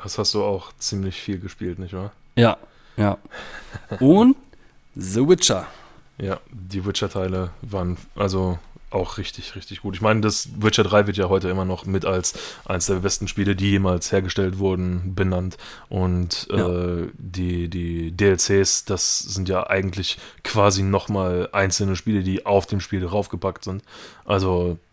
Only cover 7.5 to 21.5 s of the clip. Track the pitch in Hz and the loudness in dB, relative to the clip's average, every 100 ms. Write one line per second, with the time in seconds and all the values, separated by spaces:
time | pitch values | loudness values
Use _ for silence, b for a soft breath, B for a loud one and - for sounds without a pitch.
7.5 | - 110 101 90 90 - - 101 95 92 | -8 -8 -4 -4 -4 -8 -4 0 0 0
8.5 | 87 - - - 101 90 - 95 - - | -2 -8 -20 -6 -4 -4 -6 -10 -10 -14
9.5 | 98 - 92 104 92 107 110 107 104 - | -14 -16 -12 -8 -2 2 2 2 0 -4
10.5 | - 107 - 98 104 104 101 92 95 92 | 0 2 6 6 8 4 2 2 2 2
11.5 | 92 92 92 - 95 - 92 90 - B | 0 -2 -2 -2 -2 0 0 -2 -6 B
12.5 | B B 92 - 95 95 - 95 - 101 | B B -4 0 0 0 -2 -4 -2 0
13.5 | 95 98 98 95 90 - 98 92 - 95 | 2 2 2 2 0 2 0 0 -2 -2
14.5 | 92 98 92 90 90 95 92 95 90 92 | 0 0 0 -2 -2 -4 -2 0 0 -2
15.5 | - B B B 95 92 90 87 - - | -8 B B B -2 0 0 -2 -4 -4
16.5 | 98 90 90 87 87 85 - 95 90 90 | -2 0 0 -2 -2 -6 -8 -10 -4 -2
17.5 | 87 87 87 85 85 82 87 101 92 - | -2 -4 -4 -4 -4 -4 2 4 4 4
18.5 | 98 95 - - 95 - - - 98 92 | 4 4 0 -2 -2 0 -2 -2 -4 -2
19.5 | 92 - 98 95 90 90 - B B - | -2 0 0 0 -4 -6 -6 B B -4
20.5 | 110 101 95 98 98 - 101 92 90 87 | 4 4 4 2 0 0 -2 0 0 0